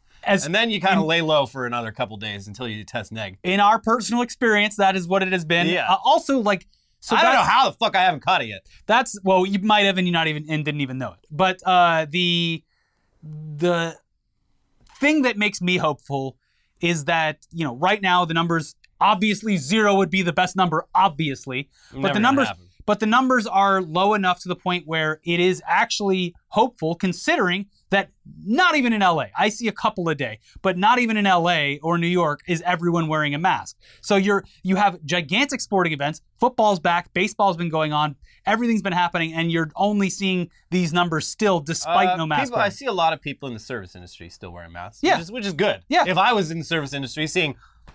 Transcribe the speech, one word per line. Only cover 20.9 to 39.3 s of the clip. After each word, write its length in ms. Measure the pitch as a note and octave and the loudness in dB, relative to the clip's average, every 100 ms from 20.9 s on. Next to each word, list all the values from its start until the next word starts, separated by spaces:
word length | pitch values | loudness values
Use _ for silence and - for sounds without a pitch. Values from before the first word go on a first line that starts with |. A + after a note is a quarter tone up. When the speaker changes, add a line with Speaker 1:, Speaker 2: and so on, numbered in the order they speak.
Speaker 1:
obviously. 760 | F3+ F#3+ C#3+ D#3 C3 - B2+ C#3+ _ _ | 2 2 0 -6 -6 -8 -8 -10 _ _
But 80 | C3+ | -4
Speaker 2:
Never 80 | C#3+ | -2
Speaker 1:
the 60 | F3 | 2
Speaker 2:
gonna 40 | |
Speaker 1:
numbers, 240 | A#3+ C#4 B3 | 2 2 0
Speaker 2:
happen. 200 | F#2 - - - | -4 -16 -8 -2
Speaker 1:
but 140 | G#3 | -2
the 60 | G#3+ | 2
numbers 420 | A#3+ C4 B3+ G#3+ | 2 4 2 0
are 340 | F#3+ G3 F#3+ | 2 2 2
low 320 | F3 E3 G3 | 0 0 2
enough 280 | G#3+ F#3 F3+ | 2 0 -2
to 80 | F3+ | -4
the 60 | F3+ | -6
point 280 | F#3+ F3+ D3+ | -4 -4 -4
where 360 | D#3+ D#3 D#3 | -2 -2 -4
it 160 | - E3+ | -2 2
is 240 | F3+ F3+ - | 2 0 0
actually 720 | F3 A3+ - G3+ F#3+ F3+ - _ | 0 0 -2 -2 -2 -2 -8 _
hopeful, 460 | - A#3+ - D#3+ E3+ | 0 0 0 -6 -2
considering 720 | F#3 E3+ - E4 G3 F3+ G3+ _ - | -4 -2 0 0 0 -2 -6 _ -2
that 200 | G3 F#3 _ - - E3 | 0 -2 _ -20 -12 -2
not 300 | B3+ F4+ D#4 | 2 4 4
even 180 | B3 | 2
in 80 | A3+ | 2
L 180 | F#3+ D#3+ | 2 2
A, 120 | A#2 - | -2 -2
I 140 | G#3 | -2
see 180 | - A#3 | -2 -6
a 40 | |
couple 380 | - A3 - E3 | -2 -2 -2 -2
a 60 | D3 | -2
day, 240 | B2 G#2+ _ - | -4 -8 _ -6
but 160 | F#3+ F3+ | -2 2
not 220 | G3+ B3 | 4 4
even 180 | A#3 G#3+ | 2 2
in 80 | G3+ | 4
L 240 | F3+ E3+ | 4 4
A 300 | E3+ C#3+ C#3+ | 2 0 -2
or 160 | D#3+ E3+ | -2 0
New 100 | E3+ | 2
York 340 | F3+ D#3+ D3 - | 2 0 -2 -4
is 140 | E3+ | -4
everyone 440 | F3 F3+ F3 E3+ D#3 | -2 -2 0 0 0
wearing 260 | D#3 D3 | 0 -2
a 60 | C#3+ | 0
mask. 380 | F3+ C#3 - - _ - | 0 0 -4 -18 _ -10
So 140 | - G3+ | 0 2
you're, 280 | F#3+ G3+ - _ | 2 0 -2 _
you 140 | F#3 F#3+ | -2 2
have 280 | G3+ F3 | 2 0
gigantic 560 | D3+ F3+ D3 G3 C#4 C#4 | -4 -4 -2 -2 -2 -4
sporting 320 | - G3 E3+ | -2 0 0
events, 300 | D3+ C#3 D#3+ _ - | -2 -4 -6 _ -2
football's 400 | B3 A#3+ G#3+ F#3+ | 0 2 2 2
back, 320 | E3+ E3+ - - | 0 -2 -2 -2
baseball's 420 | G3+ - G3+ E3+ | -2 0 0 0
been 120 | E3+ | -2
going 220 | D#3 D#3 | -2 0
on, 240 | D3+ D3+ C#3+ - _ - | 0 -2 -4 -20 _ -2
everything's 380 | A3 A#3+ A3 | 0 2 0
been 100 | F#3+ | 0
happening, 400 | F3 F3 F3 E3 | 0 0 0 -4